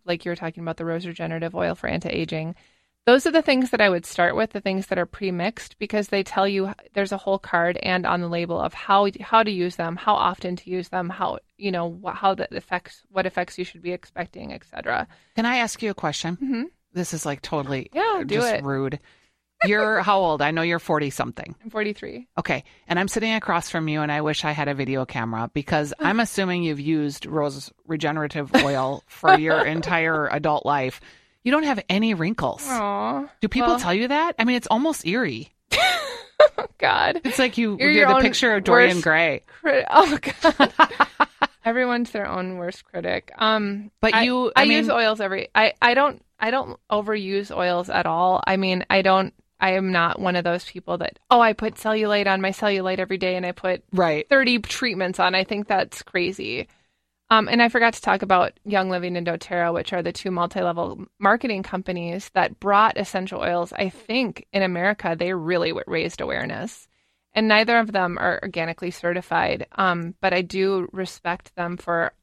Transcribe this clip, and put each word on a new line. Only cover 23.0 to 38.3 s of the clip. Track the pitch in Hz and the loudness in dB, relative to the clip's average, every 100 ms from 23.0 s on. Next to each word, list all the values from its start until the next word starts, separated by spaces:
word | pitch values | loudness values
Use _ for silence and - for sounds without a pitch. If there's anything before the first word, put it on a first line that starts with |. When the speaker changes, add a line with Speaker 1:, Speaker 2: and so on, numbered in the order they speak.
Speaker 2:
I'm | 196 | -2
sitting | - 220 | -2 -2
across | 220 - 170 - | -2 0 -2 -2
from | 170 160 | -4 -2
you, | 151 | -2
and | 151 | -2
I | 147 | -2
wish | 151 151 156 | -2 -2 -2
I | |
had | 151 143 | -2 -2
a | 139 | -2
video | 131 135 127 | -2 -2 -4
camera, | 131 113 113 113 | -4 -4 -4 -4
because | 147 139 156 147 - | -4 -2 -2 -2 -2
Speaker 1:
<laughs> | |
Speaker 2:
I'm | - 214 | 0 0
assuming | 226 - 190 175 | 0 -2 -2 -2
you've | 170 143 | -2 -2
used | 147 156 147 143 - | -2 0 -2 -6 -6
rose | 151 147 139 - _ - | -2 -2 -4 -14 _ -8
regenerative | 160 156 156 147 151 139 - | -4 -2 -2 -4 -6 0 2
oil | 139 139 131 139 - | 2 0 -2 -4 -10
for | - 165 156 | -2 4 4
your | 156 160 - | 4 0 0
Speaker 1:
<laughs> | |
Speaker 2:
entire | 160 170 170 160 156 147 | -2 -2 0 0 0 -2
adult | 147 156 151 - | -2 0 0 0
life. | 143 131 - - - _ _ | 0 -2 -6 -14 -20 _ _
You | 240 | 0
don't | 294 | 0
have | 302 233 - | 2 -2 -2
any | 190 226 | 0 2
wrinkles. | 190 160 226 143 - 285 | 0 -2 -2 -4 -4 -6
Speaker 1:
Aw. | 247 202 202 214 269 285 _ | -4 -4 -4 -4 -4 -8 _
Speaker 2:
Do | 220 | -2
people | 254 240 | 0 2
Speaker 1:
Well, | 240 | 2
Speaker 2:
tell | 175 | 2
you | 185 247 | 0 0
that? | 294 339 339 | 0 0 0
I | |
mean, | 226 247 | 0 0
it's | - | 0
almost | 226 302 302 - | 0 0 -2 -2
eerie. | 220 208 113 - _ _ | -2 -2 -6 -12 _ _
Speaker 1:
<laughs> | - 740 719 554 480 - - 587 - - _ | 0 2 0 -4 -12 -2 6 6 6 -10 _
God. | 131 95 80 339 | 2 2 2 0
Speaker 2:
It's | 262 220 | -2 0
like | 254 220 | 0 0
you | 226 196 | -2 2
Speaker 1:
You're | 285 | 4
Speaker 2:
did | 302 | 6
Speaker 1:
your | 285 | 6
Speaker 2:
the | 262 | 6
Speaker 1:
own | |
Speaker 2:
picture | 254 | 4